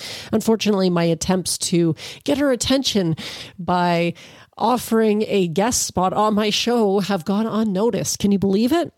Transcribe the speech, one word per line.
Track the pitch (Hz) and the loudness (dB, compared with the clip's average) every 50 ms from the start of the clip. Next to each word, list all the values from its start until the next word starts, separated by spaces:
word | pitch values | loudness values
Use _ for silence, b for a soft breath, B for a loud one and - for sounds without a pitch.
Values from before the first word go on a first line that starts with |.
| B B B B B B | B B B B B B
unfortunately, | - 226 - 220 220 214 - 208 214 190 190 185 | -4 -2 0 0 0 2 2 0 2 2 2 2
my | 175 175 170 | 2 2 2
attempts | 170 165 156 - - 185 185 165 - - - | 2 0 0 0 0 0 0 -2 -4 -6 -6
to | - - 190 175 170 165 151 B B B B B - | -4 0 2 2 2 2 0 B B B B B -4
get | - 285 262 | -2 -2 0
her | 294 277 254 | 0 0 0
attention | 226 - - 262 285 262 - - 214 180 170 160 B B B B B B B B - | 0 0 0 0 0 0 0 0 0 0 0 -2 B B B B B B B B -8
by | 175 170 175 180 175 175 175 170 170 170 170 B B B B B B B _ | -4 -2 0 2 2 2 2 2 0 -2 -2 B B B B B B B _
offering | - - 220 247 226 - - 226 226 220 220 208 208 214 | -4 0 0 0 0 -2 0 0 2 4 2 2 2 0
a | - 185 202 185 170 | 0 0 0 0 0
guest | 151 185 196 240 240 - - | 0 0 0 0 0 -2 -4
spot | - - 175 180 185 175 | -4 -2 0 0 0 2
on | - 208 214 214 | 2 2 2 2
my | 208 214 208 | 2 0 0
show | 202 - - 233 240 240 220 202 190 208 | 0 0 0 0 2 2 2 2 2 0
have | 185 160 202 185 156 | 0 0 -2 -2 -2
gone | - 196 208 220 226 | -2 -2 0 0 -2
unnoticed. | - 214 226 220 185 185 220 240 202 170 147 - - - | -2 -2 -2 0 0 0 0 0 0 -2 -2 -4 -2 0
Can | - 202 | 2 2
you | 202 190 | 2 2
believe | 190 196 190 202 226 247 | 2 2 2 2 2 2
it? | 311 349 311 - - | 2 0 0 -2 -6